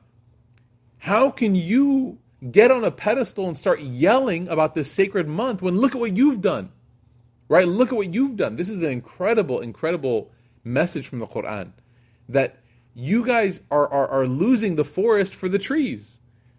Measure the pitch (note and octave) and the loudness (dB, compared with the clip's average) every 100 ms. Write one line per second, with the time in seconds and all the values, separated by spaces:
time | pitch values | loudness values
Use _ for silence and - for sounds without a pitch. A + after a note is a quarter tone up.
0 | _ _ _ _ _ _ _ _ _ _ | _ _ _ _ _ _ _ _ _ _
1 | - G#3 C4+ - A3 F#3 E3 A#3+ C#4 C4+ | -2 2 2 2 0 2 2 2 2 2
2 | B3+ - _ _ B2 D3 A#3+ C4 G#3 - | -2 -8 _ _ 2 6 6 6 0 -2
3 | G#3 B3 A3+ - F#3+ C#3 G3 E3 C#3+ B2 | -2 0 -2 -4 -6 -4 -2 -2 -2 2
4 | E3 B3+ C4+ E3+ F3+ D#3+ D#3 D#3+ C#3+ - | 4 4 2 -2 -2 0 0 0 -2 0
5 | F#3+ G3 D3+ D#3+ B3+ G3+ F3+ F3+ C4 C4 | 0 0 -4 -4 -4 -2 -2 2 2 2
6 | A#3 F#3 C#4+ A#3 F#3 B2+ F#2 - _ _ | -2 2 2 2 0 -2 -6 -16 _ _
7 | _ _ _ _ - D#3 F#3 F#3+ B3 A#3+ | _ _ _ _ 0 2 2 0 0 -2
8 | F#3+ F#3 C#4 A3 C3+ A2+ F3+ G#3 D#3+ B2 | -4 -2 -4 -2 -4 -4 -8 -6 -4 -6
9 | - - F#3 A3+ D#3+ B2 A#2 A2 E3 F3 | -10 -6 -2 0 0 -4 -6 -6 -4 -2
10 | C3+ A2+ - _ _ _ A2+ B2+ F3 D3+ | -2 -2 -4 _ _ _ -4 -2 -2 -4
11 | C3 B2 A2 A2+ F#2+ G#2 F#2 - _ _ | -10 -10 -10 -8 -8 -8 -10 -16 _ _
12 | _ _ - C3 C3+ - _ _ _ A#2+ | _ _ -4 0 0 -4 _ _ _ -12
13 | B2+ A3 A#3 A#3+ G3+ - - D3 C#3+ C#3 | -2 -2 0 2 0 -2 -2 0 2 2
14 | C3+ C3+ B2+ C3 G#3 B3 G#3 D#3 D3 - | 0 0 0 0 2 2 2 0 -2 0
15 | A3 G#3 F#3+ - F#3 F#3+ - D4+ B3+ G#2+ | 2 2 0 -4 -4 -2 -2 -2 -2 -4
16 | - _ _ _ _ | -12 _ _ _ _